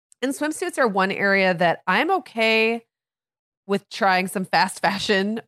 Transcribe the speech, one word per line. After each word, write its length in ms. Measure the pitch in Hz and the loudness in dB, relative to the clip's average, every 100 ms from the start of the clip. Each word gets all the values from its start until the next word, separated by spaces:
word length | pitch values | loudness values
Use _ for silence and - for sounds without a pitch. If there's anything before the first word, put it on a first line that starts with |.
| _ _ | _ _
and 120 | 254 | -6
swimsuits 440 | 269 294 311 359 - | -4 -4 -4 -6 0
are 100 | 247 | 0
one 240 | 196 190 | 0 -2
area 420 | - 202 196 190 | 0 0 2 2
that 300 | 175 175 165 - | 2 2 0 0
I'm 220 | 190 311 | 0 0
okay 760 | 381 - 226 220 220 220 233 - _ _ _ _ _ _ _ - | -2 -4 -2 0 2 0 -2 -8 _ _ _ _ _ _ _ -4
with 220 | 196 - | -4 -4
trying 380 | - 202 185 185 | -2 2 2 0
some 180 | 202 185 | -4 -2
fast 340 | 170 185 - | 0 0 0
fashion 600 | 175 196 - 196 196 226 | -2 -2 0 0 0 -4